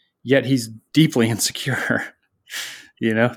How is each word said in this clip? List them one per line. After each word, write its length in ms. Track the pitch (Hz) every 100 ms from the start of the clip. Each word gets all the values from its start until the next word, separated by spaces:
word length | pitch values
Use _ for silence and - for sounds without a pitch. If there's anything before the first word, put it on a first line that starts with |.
| _ _
yet 240 | 120 135 120
he's 220 | 131 113 113 _
deeply 340 | 147 156 127 113
<laughs> 0 |
insecure. 840 | 110 - - 135 120 - 113 - - _ _ - - - - - -
You 140 | 117
know, 220 | 110 120